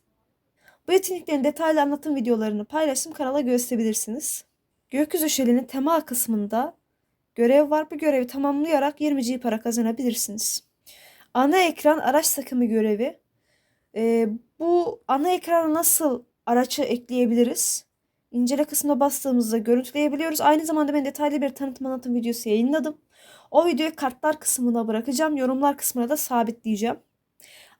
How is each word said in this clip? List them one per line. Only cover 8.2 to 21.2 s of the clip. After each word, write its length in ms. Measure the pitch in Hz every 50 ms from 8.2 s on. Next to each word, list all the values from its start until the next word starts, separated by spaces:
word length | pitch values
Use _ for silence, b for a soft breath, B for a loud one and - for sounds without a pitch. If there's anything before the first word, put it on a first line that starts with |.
| 247
tamamlayarak 760 | 247 269 277 277 285 277 285 302 349 311 277 269 294 294 -
yirmi 220 | 294 302 294 269 233
G 160 | 240 262 247
para 220 | 247 233 214 220
kazanabilirsiniz. 1040 | - 233 220 240 226 226 233 262 254 240 220 - - - 202 220 - - - - - _ _ _ B B B B B B B B B B -
Ana 240 | 240 262 285 349
ekran 400 | 381 359 330 - - - 294 320
araç 340 | 311 - 240 269 302 320 -
takımı 340 | - 285 254 - 254 247 240
görevi. 520 | 214 226 220 220 214 208 202 240 302 - _ _ _ _ _ _ _ _ _ _ _ _ _ _ _ -
Ee, 320 | 214 226 226 233 226 226 208 220 233 - _ _ -
bu 420 | 320 339 349 349 339 - - - _
ana 240 | - 262 277 302 359
ekrana 420 | 370 349 - 330 339 330 330 311 302
nasıl 500 | 330 320 - - - 330 285 247 - - _ _ _ _
araçı 360 | 226 240 247 254 247 - 294
ekleyebiliriz? 1040 | 269 - 240 247 - - 247 247 247 220 233 240 240 247 330 - - - - - - _ _ _ _ _ _ _ _ _
İncele 320 | - 240 247 240 285 269 302
kısmına 360 | 294 294 - - 285 285 247
bastığımızda 580 | 285 285 277 - - 269 254 247 226 220 226
görüntüleyebiliyoruz. 840 | 233 214 233 240 247 254 - - 294 294 294 285 277 330 330 311 302
Aynı 240 | - 294 311 311 320
zamanda 280 | 330 320 311 294 285 294
ben 120 | 294 262
detaylı 360 | 277 277 285